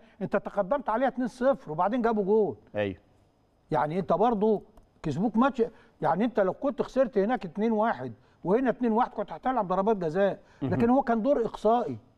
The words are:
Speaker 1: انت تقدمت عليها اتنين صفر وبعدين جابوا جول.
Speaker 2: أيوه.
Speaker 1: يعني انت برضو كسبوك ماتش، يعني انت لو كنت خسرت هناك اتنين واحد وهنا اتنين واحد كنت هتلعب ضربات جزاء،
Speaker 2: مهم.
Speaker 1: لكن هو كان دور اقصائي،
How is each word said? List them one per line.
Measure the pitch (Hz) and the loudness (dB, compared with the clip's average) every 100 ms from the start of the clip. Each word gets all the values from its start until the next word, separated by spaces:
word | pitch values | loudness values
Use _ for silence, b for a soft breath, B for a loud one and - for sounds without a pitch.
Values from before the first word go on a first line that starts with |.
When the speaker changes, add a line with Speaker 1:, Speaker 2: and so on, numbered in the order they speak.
| b b | b b
Speaker 1:
انت | 190 202 | -4 -4
تقدمت | 196 202 190 285 220 | -4 -2 0 0 -2
عليها | 220 262 | 0 0
اتنين | 233 254 | -2 -6
صفر | - 254 240 - | -2 0 0 -2
وبعدين | 151 185 247 | -2 0 2
جابوا | 226 220 | 0 0
جول. | 190 214 196 117 - 104 | 2 2 2 -4 -8 -4
Speaker 2:
أيوه. | 101 95 _ _ _ _ _ _ - | -4 -4 _ _ _ _ _ _ -4
Speaker 1:
يعني | 151 147 170 | -2 0 -2
انت | 170 | 0
برضو | 170 226 220 214 208 - - _ _ | 2 2 2 2 0 -4 -20 _ _
كسبوك | 160 139 220 214 | -6 -2 0 2
ماتش، | 262 - 226 b b b | 0 2 -4 b b b
يعني | 151 170 | -2 0
انت | 233 202 | 0 0
لو | 190 | 0
كنت | - 277 - | 0 -4 -4
خسرت | 202 254 262 202 | -4 0 0 2
هناك | 196 247 | 0 -2
اتنين | 185 175 226 | -6 -4 0
واحد | 220 226 151 127 110 b b | 0 0 -2 -8 -12 b b
وهنا | 160 220 269 | -2 0 0
اتنين | - 247 | 0 0
واحد | 220 247 | 0 0
كنت | - 202 | -4 -8
هتلعب | 165 254 262 185 | -6 -4 -2 0
ضربات | 185 196 214 | 0 0 0
جزاء، | 170 165 196 165 b b | -2 0 0 -2 b b
Speaker 2:
مهم. | 135 | -4
Speaker 1:
لكن | - 233 | 0 4
هو | 262 | 4
كان | - 233 | 2 0
دور | 214 285 | 2 0
اقصائي، | 220 - 208 240 196 117 - | 0 0 2 2 0 -8 -14